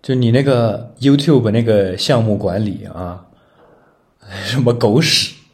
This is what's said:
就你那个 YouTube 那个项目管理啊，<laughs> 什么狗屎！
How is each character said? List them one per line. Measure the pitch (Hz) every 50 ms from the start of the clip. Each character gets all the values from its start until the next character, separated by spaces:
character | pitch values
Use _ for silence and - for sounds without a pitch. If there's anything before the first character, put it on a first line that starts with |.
就 | - - 131
你 | 127 123 113
那 | 113 131 139
个 | 139 131 120 117 110 101 107 - - - _
YouTube | 123 139 139 139 147 175 151 127 110 110
那 | 104 117 117
个 | 110 107 101 98 92 90
项 | 98 - - 139 120 110
目 | 113 104
管 | 95 - 95 87 101 110
理 | 104 92 - 104 - -
啊， | 82 90 87 87 92 92 _ _ _ _ _ _ _ _ _ _ _
<laughs> | _ _ _ _ _ _ _ _ _ - 95 98 98
什 | 95 117 131
么 | 123 120 117
狗 | 117 - 110 107 135
屎！ | 160 151 - - - - - - _ _